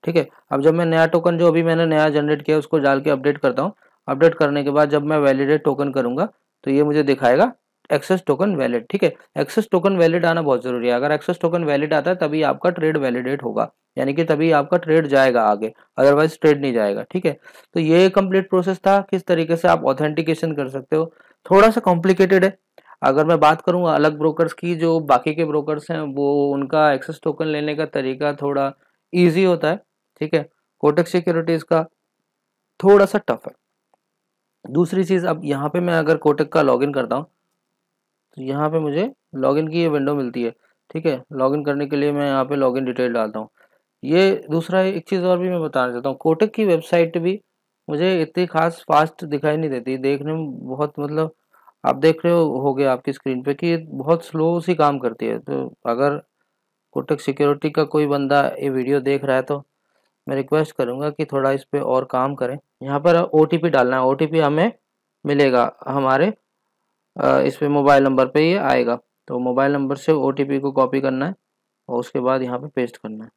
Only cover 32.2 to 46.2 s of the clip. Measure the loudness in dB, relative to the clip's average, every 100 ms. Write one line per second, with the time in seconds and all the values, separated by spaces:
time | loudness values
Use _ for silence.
32.2 | _ _ _ _ _ _ 6 6 6 0
33.2 | -4 -6 -6 -20 _ _ _ _ _ _
34.2 | _ _ _ _ -6 -2 0 -2 0 0
35.2 | -2 -4 -6 -6 -4 -2 0 0 2 2
36.2 | 2 0 0 2 2 2 0 -2 -4 -4
37.2 | -6 _ _ _ _ _ _ _ _ _
38.2 | _ -14 -8 -4 -2 -2 -2 -2 -4 -8
39.2 | _ -4 0 0 -2 0 0 0 -2 -2
40.2 | -4 -4 -6 -8 _ _ _ -4 -4 -4
41.2 | -8 -2 -2 0 -2 -4 -2 -2 0 0
42.2 | -2 -2 -2 0 0 0 -4 -2 -2 -2
43.2 | -4 -6 -12 _ _ _ _ _ -2 2
44.2 | 2 0 -2 -4 -2 -2 0 -4 -6 -4
45.2 | 0 0 0 -4 -2 -2 -2 -4 -6 -4